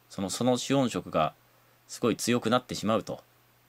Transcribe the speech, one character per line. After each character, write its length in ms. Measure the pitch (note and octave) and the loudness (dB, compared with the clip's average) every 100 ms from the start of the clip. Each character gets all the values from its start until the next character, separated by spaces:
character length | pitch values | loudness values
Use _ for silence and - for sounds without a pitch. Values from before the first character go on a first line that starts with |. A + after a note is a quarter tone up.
| _ | _
そ 100 | - | -8
の、 80 | F#2+ | -6
ソ 160 | - | 0
ノ 140 | B2 B2 | 2 2
シ 160 | - | 2
オ 100 | C#3 | 2
ン 60 | B2 | 2
色 200 | F2 - | -2 -2
が 220 | F2 D2+ - _ _ _ _ - | 0 0 -2 _ _ _ _ -18
す 160 | - | -2
ご 80 | A#2+ | 0
い 60 | F2+ | 0
強 220 | - A#2+ | 0 0
く 120 | A2+ | 2
な 80 | C3 | 0
っ 60 | |
て 100 | - | 0
し 100 | E2+ | -4
ま 120 | G2+ A2 | 0 0
う 60 | |
と。 200 | - - _ _ _ _ | -2 -12 _ _ _ _